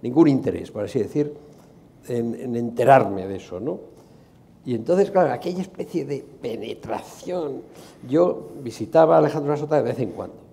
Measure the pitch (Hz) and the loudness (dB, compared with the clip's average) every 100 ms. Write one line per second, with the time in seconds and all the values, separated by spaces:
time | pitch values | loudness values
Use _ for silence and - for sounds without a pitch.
0 | 120 127 160 135 - 87 85 107 104 127 | 0 4 6 4 0 -4 -8 -8 -4 -2
1 | 101 147 147 - - - - - - - | -2 -2 -4 -6 -20 -20 -20 -20 -20 -20
2 | - 120 117 113 131 117 120 117 123 135 | -6 -4 -4 -6 -6 -4 -6 0 8 8
3 | 104 98 95 95 - 87 123 180 - - | 6 -4 -6 -8 -10 -8 -8 -8 -12 -20
4 | - - _ _ _ _ - 117 113 180 | -20 -20 _ _ _ _ -6 -6 0 2
5 | 196 196 160 120 180 180 185 - - 170 | 4 4 2 0 -6 -6 -8 -10 -6 -6
6 | 139 139 - - 120 113 107 - - 113 | -4 -8 -10 -12 -10 -8 -10 -10 -8 -8
7 | - - - 180 151 131 - - - - | -10 -16 -8 -6 -6 -8 -12 -20 -20 -20
8 | 123 143 175 - - - 127 - 110 160 | -2 2 2 0 -10 -12 -12 -10 2 6
9 | 160 160 151 151 143 147 147 151 117 120 | 8 6 4 0 -2 -4 0 0 0 -2
10 | 110 90 92 - - | -4 -6 -12 -12 -20